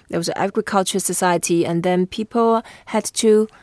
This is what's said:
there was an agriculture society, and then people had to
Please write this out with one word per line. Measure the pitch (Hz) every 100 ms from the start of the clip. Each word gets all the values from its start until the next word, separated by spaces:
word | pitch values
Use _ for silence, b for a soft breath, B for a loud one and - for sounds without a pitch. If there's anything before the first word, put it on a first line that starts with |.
| b
there | 170
was | 165
an | -
agriculture | 196 220 - 196 190 196
society, | - 180 185 170 - 170 160
and | 170
then | 180 180 185
people | - 214 233 233 226 B B -
had | 220 -
to | - 226 214 220 b